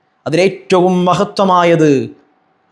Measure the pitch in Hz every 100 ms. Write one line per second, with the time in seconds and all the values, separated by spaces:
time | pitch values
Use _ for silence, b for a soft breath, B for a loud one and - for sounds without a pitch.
0 | _ _ - 160 190 185 - 190 180 180
1 | 180 175 202 - 196 180 175 165 156 135
2 | 117 - _ _ _ _ _